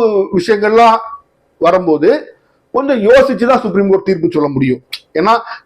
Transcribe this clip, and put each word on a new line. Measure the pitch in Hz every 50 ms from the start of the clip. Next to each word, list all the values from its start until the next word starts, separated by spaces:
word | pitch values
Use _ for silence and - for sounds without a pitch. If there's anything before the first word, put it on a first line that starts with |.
| 240 220 214 196 196 - - 185
விஷயங்கள்லாம் | 170 - 214 208 202 214 220 226 233 226 220 226 - - - - _ _ _ _ _ _ _ _ -
வரும்போது | 165 175 185 180 170 156 147 151 185 269 302 - - - _ _ _ _ _ _ _ _
கொஞ்சம் | 247 277 277 277 233 196 208
யோசிச்சுதான் | 247 277 262 269 262 190 233 240 262 240 -
சுப்ரீம் | 214 175 196 202 196
கோர்ட் | 190 190 - -
தீர்ப்பு | 190 165 156 170 -
சொல்ல | 156 147 143 139
முடியும். | 131 131 135 127 127 _ _ - - _ _ _ 151
ஏன்னா | 170 208 226 226 226 - - - _